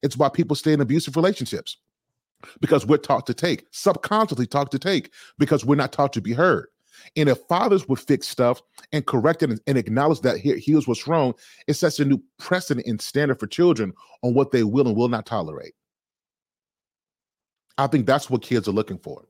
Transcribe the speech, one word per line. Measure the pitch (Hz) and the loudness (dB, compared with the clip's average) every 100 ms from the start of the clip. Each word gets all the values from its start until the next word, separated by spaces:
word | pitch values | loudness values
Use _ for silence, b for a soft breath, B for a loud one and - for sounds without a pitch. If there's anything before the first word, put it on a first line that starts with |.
it's | 147 123 | -4 0
why | 143 | 0
people | - 165 151 | 2 -2 0
stay | - | 2
in | 151 | 2
abusive | 131 147 - 139 | 2 0 0 0
relationships, | 175 202 123 90 - - _ _ _ _ _ _ B B | 0 0 -6 -8 -10 -18 _ _ _ _ _ _ B B
because | - 151 104 | 2 2 4
we're | 147 | 0
taught | - 127 - | 2 -2 -2
to | |
take, | 120 175 131 _ | -4 -2 -4 _
subconsciously | - - 175 - 214 220 120 123 | -2 0 0 0 0 0 -2 -2
taught | 143 143 | -2 -2
to | 135 | -4
take, | 180 180 - B B - | -2 -2 -4 B B -2
because | 143 151 | 2 2
we're | 117 | 2
not | 143 135 | 2 2
taught | - 139 | 0 0
to | 120 | 0
be | 98 | -4
heard. | 117 180 110 - _ _ B B - | 2 2 2 -2 _ _ B B 0
And | 147 | 2
if | 127 - | 2 0
fathers | 175 226 196 - | 0 2 2 2
would | 135 | -6
fix | - 135 - | 0 -2 -2
stuff | - 123 120 _ B B | 0 0 0 _ B B
and | 151 | -6
correct | - 131 123 165 | -2 0 2 0
it | 147 | -2
and, | 107 - | -2 -2
and | 135 | -2
acknowledge | 107 113 147 160 | 0 0 2 2
that | 127 - | 0 -2
here, | 120 - | -2 -2
here's | - 151 143 | 2 2 2
what's | 113 - | -4 0
wrong, | 165 131 117 b b - | 0 0 -2 b b -6
it | |
sets | 151 170 - | 0 0 0
a | |
new | 139 135 - _ | 0 0 -2 _
precedent | - 180 - 127 - | -4 -4 -2 -6 -4
and | 107 | -8
standard | - 143 147 131 | -6 -2 -2 -2
for | 107 | -6
children | - 175 147 101 - b b | 0 2 2 -2 -8 b b
on | 123 | 0
what | 123 - | 2 2
they | 127 | 2
will | 110 120 127 | 2 2 0
and | 107 | 2
will | 120 | 0
not | 117 - | -2 -6
tolerate. | 110 80 73 80 _ _ _ _ _ _ _ _ _ _ _ _ _ _ _ _ _ _ _ _ - | -6 -6 -10 -16 _ _ _ _ _ _ _ _ _ _ _ _ _ _ _ _ _ _ _ _ -2
I | 135 | 2
think | 151 113 | 2 2
that's | 139 - | 0 2
what | 127 | -4
kids | - 120 101 | 0 0 0
are | |
looking | 101 107 92 | -2 -2 -6
for. | - - _ | -12 -16 _